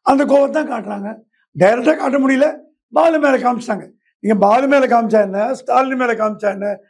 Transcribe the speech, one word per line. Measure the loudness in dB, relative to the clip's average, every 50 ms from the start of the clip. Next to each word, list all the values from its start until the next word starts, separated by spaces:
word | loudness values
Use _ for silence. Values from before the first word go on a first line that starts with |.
| _
அந்த | 0 2 2 2
கோவத்தை | 2 2 2 2 2
தான் | 0 -4 -4 -4 -6
காட்டுறாங்க. | -8 -8 -10 -10 -10 -10 -12 -12 -14 _ _ _ _ _ _ _ 2
டைரக்டா | 2 2 4 2 2 0 0
காட்ட | 0 -2 -2 0 0
முடியல, | 0 0 2 2 2 0 0 -4 -14 _ _ _ _ _ -2
பாலு | 2 2 2 2 2
மேல | 0 0 0
காமிச்சிட்டாங்க. | 0 0 -2 -2 -2 -4 -6 -8 -8 -8 -14 _ _ _ _ _ _
நீங்க | -2 -2 0 2
பாலு | 2 2 2 2 2
மேல | 2 2 2 2
காமிச்சா | 2 2 0 2 2 2 2
என்ன, | 0 0 -2 -4 -4 -4 -6
ஸ்டாலின் | -8 -6 -2 0 0 0 0 -2
மேல | -2 -2 -2 -2
காமிச்சா | -2 -4 -4 -4 -4 -4 -6
என்ன, | -4 -4 -6 -8 -8 -8 _ _